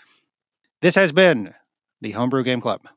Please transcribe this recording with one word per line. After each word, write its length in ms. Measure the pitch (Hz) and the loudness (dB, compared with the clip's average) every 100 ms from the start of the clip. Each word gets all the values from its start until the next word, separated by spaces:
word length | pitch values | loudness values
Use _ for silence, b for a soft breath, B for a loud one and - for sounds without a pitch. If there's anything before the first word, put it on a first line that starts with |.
| b b b _ _ _ _ _ | b b b _ _ _ _ _
this 140 | 170 190 | 0 2
has 160 | 190 | 2
been 420 | 147 185 139 95 - _ _ _ _ | 4 4 2 -4 -16 _ _ _ _
the 100 | 113 | -12
Homebrew 320 | 104 127 135 | -6 -4 -2
Game 180 | 123 123 | -2 -4
Club. 220 | 120 101 - | -4 -8 -10